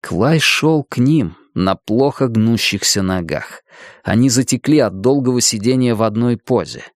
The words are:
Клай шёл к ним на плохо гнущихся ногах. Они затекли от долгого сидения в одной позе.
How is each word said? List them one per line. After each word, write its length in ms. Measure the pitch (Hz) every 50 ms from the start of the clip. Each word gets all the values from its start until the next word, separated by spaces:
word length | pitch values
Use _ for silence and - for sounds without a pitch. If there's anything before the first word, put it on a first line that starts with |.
Клай 380 | - - - 85 110 143 160 156
шёл 440 | - - - - - 156 160 151 135
к 140 | _ -
ним 400 | - 120 139 160 156 113 78 - - _ _ _
на 220 | - 92 95 92
плохо 520 | - _ - 107 117 135 143 - - 139
гнущихся 760 | 123 113 110 110 117 117 110 - - - 98 - - - 104
ногах. 600 | 95 92 92 92 85 80 76 67 - - - - _ _ - - - - - - _
Они 260 | 92 95 113 127 135
затекли 500 | 110 127 135 - - 117 - 135 151 151
от 200 | 127 101 92 95
долгого 400 | 98 127 139 143 127 127 127 123
сидения 560 | 117 - - 107 98 120 131 127 127 120 113
в 80 | 104 113
одной 320 | 110 104 113 120 123 120
позе. 460 | 113 _ - 127 110 82 - - - - - _